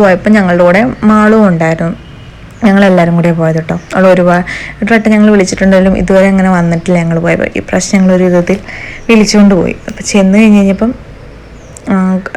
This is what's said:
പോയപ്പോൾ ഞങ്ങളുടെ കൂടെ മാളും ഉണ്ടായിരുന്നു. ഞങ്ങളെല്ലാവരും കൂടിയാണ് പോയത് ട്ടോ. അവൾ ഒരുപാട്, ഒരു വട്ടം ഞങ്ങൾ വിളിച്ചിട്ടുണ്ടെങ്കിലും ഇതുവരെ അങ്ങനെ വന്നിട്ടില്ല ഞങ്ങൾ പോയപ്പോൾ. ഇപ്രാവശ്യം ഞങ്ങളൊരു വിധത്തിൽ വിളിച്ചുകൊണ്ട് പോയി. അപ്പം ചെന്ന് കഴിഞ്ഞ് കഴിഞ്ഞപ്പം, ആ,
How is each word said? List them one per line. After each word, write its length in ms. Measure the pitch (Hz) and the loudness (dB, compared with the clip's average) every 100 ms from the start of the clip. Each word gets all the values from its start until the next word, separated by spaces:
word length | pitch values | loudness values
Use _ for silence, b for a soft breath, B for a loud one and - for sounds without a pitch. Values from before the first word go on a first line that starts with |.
പോയപ്പോൾ 320 | 202 180 - 214 | 2 2 0 0
ഞങ്ങളുടെ 280 | 185 175 175 | 2 2 2
കൂടെ 120 | 190 247 - 214 | 2 -2 -2 0
മാളും 320 | 214 214 220 202 | 2 2 2 2
ഉണ്ടായിരുന്നു. 440 | 165 160 165 170 - - - - - - - 214 | 0 -2 -4 -6 -8 -14 -20 -20 -20 -20 -4 0
ഞങ്ങളെല്ലാവരും 480 | 196 196 180 170 170 | 2 2 2 2 0
കൂടിയാണ് 220 | 170 165 | 0 0
പോയത് 200 | 160 160 | -2 -2
ട്ടോ. 100 | 160 170 - | -4 -8 -6
അവൾ 100 | - 190 | 0 2
ഒരുപാട്, 320 | 180 180 175 180 B B B | 2 2 0 -2 B B B
ഒരു 80 | 214 | -2
വട്ടം 180 | 226 214 | 0 2
ഞങ്ങൾ 140 | 214 214 | 2 4
വിളിച്ചിട്ടുണ്ടെങ്കിലും 600 | 202 185 - 196 190 190 196 | 2 0 -2 2 2 2 0
ഇതുവരെ 240 | 185 190 196 | 0 2 2
അങ്ങനെ 180 | 190 185 | 2 0
വന്നിട്ടില്ല 420 | 180 170 165 180 175 | 0 0 -2 -2 -2
ഞങ്ങൾ 160 | 165 165 | -2 -2
പോയപ്പോൾ. 240 | 170 - - - | -2 -2 -4 -6
ഇപ്രാവശ്യം 340 | - 190 - 196 | -6 -6 -2 0
ഞങ്ങളൊരു 280 | 185 180 185 | 2 2 2
വിധത്തിൽ 300 | 175 175 202 - B B B B | 0 0 -4 -6 B B B B
വിളിച്ചുകൊണ്ട് 460 | 226 202 214 202 185 | 2 2 4 4 2
പോയി. 160 | - - - | -2 -6 -12
അപ്പം 160 | - - | -14 -4
ചെന്ന് 260 | 202 190 208 | 0 2 2
കഴിഞ്ഞ് 180 | 220 208 | 4 2
കഴിഞ്ഞപ്പം, 320 | 196 196 226 - - - - - - - - - - | 2 0 -4 -6 -12 -20 -20 -20 -20 -20 -20 -14 -6
ആ, 40 | 190 185 185 - | -2 -2 -4 -6